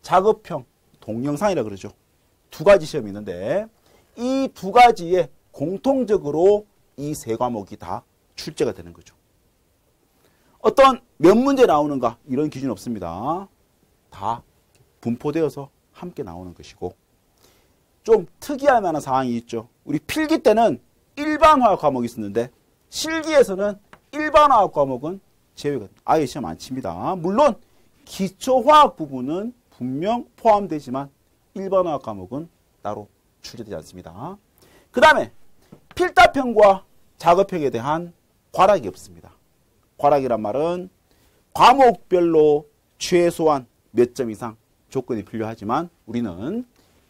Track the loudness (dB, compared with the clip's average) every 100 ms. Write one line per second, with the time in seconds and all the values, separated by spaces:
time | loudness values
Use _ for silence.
0 | 0 2 2 -2 -4 -12 -12 _ _ _
1 | -10 -8 -6 -2 -2 -2 -6 -10 -16 _
2 | _ _ _ _ _ -2 4 4 2 -10
3 | -10 -12 -12 -10 -6 -6 -6 _ _ _
4 | _ -10 -6 -4 -6 -8 0 6 6 4
5 | -2 -2 -2 _ _ -10 -8 -4 -2 -2
6 | 0 -2 -2 0 2 2 -2 _ _ -12
7 | -10 -10 -6 -4 -4 -6 -10 -16 -12 -12
8 | _ _ _ -16 -12 -4 -4 -6 -16 -20
9 | _ _ _ _ _ _ _ _ _ _
10 | _ _ _ _ _ _ 0 6 4 4
11 | _ 2 6 6 4 4 4 4 0 -2
12 | -4 -6 -8 -4 -4 -4 -8 -8 -8 -8
13 | -8 -8 -6 -8 -10 _ _ _ _ _
14 | _ -10 -8 -8 _ _ _ _ _ _
15 | -8 -6 -6 -4 -4 -6 -18 _ _ -18
16 | -16 -14 -14 -14 -16 -20 -20 -12 -12 -12
17 | _ _ _ _ _ _ _ _ _ _
18 | 2 2 2 -14 -10 -2 2 4 2 -2
19 | -2 -2 -2 -4 -6 -10 -10 _ -8 -8
20 | -6 -4 -2 2 2 4 2 0 _ _
21 | _ -10 -6 2 4 6 4 2 0 -2
22 | -6 -8 -6 -4 -6 _ _ _ _ -10
23 | -6 -6 0 2 2 0 -6 -6 _ -20
24 | _ -8 0 4 4 4 2 0 -2 -4
25 | -8 -12 _ _ _ -10 -6 -6 -10 _
26 | -2 0 0 -6 -10 -12 -12 -10 -8 -8
27 | -8 -6 -2 2 2 0 _ _ _ _
28 | -18 -8 -8 -6 -2 0 6 6 6 0
29 | -10 -8 -6 -6 -8 -14 _ -12 -8 -6
30 | -4 -4 -8 _ 2 2 0 -8 -8 -10
31 | -10 _ _ _ _ -12 -2 -2 -2 -6
32 | -8 -12 -10 -12 -12 _ _ _ -12 -10
33 | -14 _ _ _ -20 -18 -14 -14 -14 -20
34 | -20 -16 -16 -18 _ _ _ _ _ 4
35 | 6 6 0 -12 -20 _ _ -20 _ -4
36 | 0 6 6 4 0 6 6 6 -4 _
37 | _ -4 2 4 2 0 -2 -2 -4 -6
38 | -6 _ _ _ _ 2 4 2 -2 -12
39 | -20 -20 -20 _ _ _ _ _ _ -2
40 | 2 2 0 -2 -2 -2 -4 -4 -10 _
41 | _ _ _ _ _ 4 4 6 4 4
42 | -2 0 2 4 4 2 -2 _ _ -12
43 | -2 2 2 2 0 0 -4 _ _ 0
44 | 0 0 -8 -8 -12 -14 _ _ _ -10
45 | -6 -8 -8 -8 -8 -8 -4 -4 -6 _
46 | -10 -8 -8 -10 -8 -10 -10 _ _ _